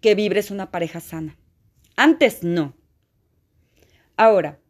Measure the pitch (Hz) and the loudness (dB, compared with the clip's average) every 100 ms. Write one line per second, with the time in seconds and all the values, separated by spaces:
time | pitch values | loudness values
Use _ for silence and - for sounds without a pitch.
0 | 220 202 208 185 202 202 170 175 165 170 | 0 2 0 -2 -4 -8 -10 -8 -8 -10
1 | - 160 156 - _ _ _ _ _ - | -14 -12 -12 -16 _ _ _ _ _ 0
2 | 294 - 247 - 170 170 143 - _ _ | 2 4 0 0 -4 -4 -6 -10 _ _
3 | _ _ _ _ _ _ _ _ _ _ | _ _ _ _ _ _ _ _ _ _
4 | _ - 226 202 151 147 | _ 2 4 4 0 -8